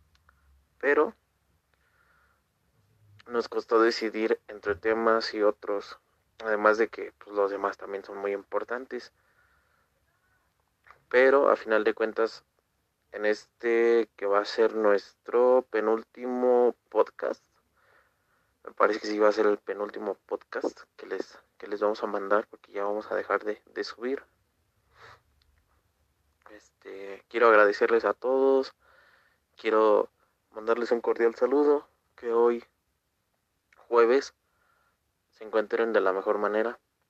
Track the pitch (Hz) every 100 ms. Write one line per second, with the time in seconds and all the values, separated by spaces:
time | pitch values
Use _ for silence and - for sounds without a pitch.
0 | _ _ _ _ _ _ _ _ 135 147
1 | 160 - _ _ _ _ _ _ _ _
2 | _ _ _ _ _ _ _ _ _ _
3 | _ _ - 120 113 110 - 113 113 117
4 | 110 107 113 117 _ 104 104 98 110 110
5 | 113 113 113 110 104 - - 101 - -
6 | _ _ _ _ 110 104 107 107 113 -
7 | 98 _ 104 104 98 98 98 98 95 98
8 | 98 101 101 98 - 104 107 120 131 123
9 | - _ _ _ _ _ _ _ _ _
10 | _ _ _ _ _ _ _ _ _ -
11 | _ 123 131 135 - - 110 110 107 -
12 | 110 107 110 - _ _ _ _ _ _
13 | _ 104 104 107 - _ 120 117 117 117
14 | 110 _ 98 101 101 - 110 107 107 101
15 | - _ - 120 127 127 123 110 107 113
16 | - - 123 123 123 123 123 - _ 107
17 | - - - - _ _ _ _ _ _
18 | _ _ _ _ _ _ - - 104 107
19 | 107 104 107 104 104 101 - 98 104 101
20 | 104 92 - - _ 123 - - - _
21 | 95 95 - - _ _ 101 104 104 107
22 | 110 101 98 104 - - _ 101 101 104
23 | 107 101 98 98 104 104 _ - 101 -
24 | 123 139 - _ _ _ _ _ _ _
25 | - - _ _ _ _ _ _ _ _
26 | _ _ _ _ - 104 _ _ 101 95
27 | 98 95 _ 117 117 107 104 101 117 113
28 | 104 - 123 135 135 135 131 _ _ _
29 | _ _ _ _ _ _ 113 110 110 104
30 | - _ _ _ _ 110 110 117 117 117
31 | 117 113 117 117 123 139 147 147 - _
32 | _ _ 120 117 120 120 - _ _ _
33 | _ _ _ _ _ _ _ _ - 117
34 | 117 135 - _ _ _ _ _ _ _
35 | _ _ _ _ 110 110 104 117 113 107
36 | 95 95 104 104 104 107 113 120 _ _
37 | _